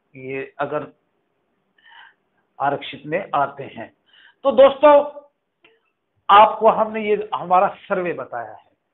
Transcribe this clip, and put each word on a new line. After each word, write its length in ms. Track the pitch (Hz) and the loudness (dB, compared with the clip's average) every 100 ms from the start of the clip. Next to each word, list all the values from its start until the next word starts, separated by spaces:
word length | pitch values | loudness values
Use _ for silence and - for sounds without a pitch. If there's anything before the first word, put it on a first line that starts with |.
| _ 135 | _ -20
ये 380 | 131 135 135 - | -14 -12 -12 -10
अगर 280 | 143 147 135 _ _ _ _ _ _ _ _ _ _ - - _ _ _ _ - | -8 -10 -12 _ _ _ _ _ _ _ _ _ _ -20 -20 _ _ _ _ -8
आरक्षित 420 | 139 139 - 131 151 | -6 -6 -10 -18 -10
में 240 | 170 - 147 | -10 -6 -4
आते 280 | 139 - | -4 -8
हैं। 300 | 123 120 110 _ _ _ _ _ | -18 -18 -20 _ _ _ _ _
तो 80 | 269 | 0
दोस्तों, 720 | 226 269 269 294 285 285 - - _ _ _ _ _ _ _ _ _ - | 6 4 6 4 4 2 -8 -20 _ _ _ _ _ _ _ _ _ 4
आपको 400 | 202 220 - 220 | 6 6 4 0
हमने 320 | 190 214 220 | 0 -2 -6
ये 280 | 214 202 214 - | -4 -4 -6 -10
हमारा 320 | 170 180 196 | 0 0 0
सर्वे 460 | - - 190 180 | -4 -8 -6 -6
बताया 380 | 139 123 120 110 | -10 -12 -12 -14
है, 200 | 101 _ _ _ | -18 _ _ _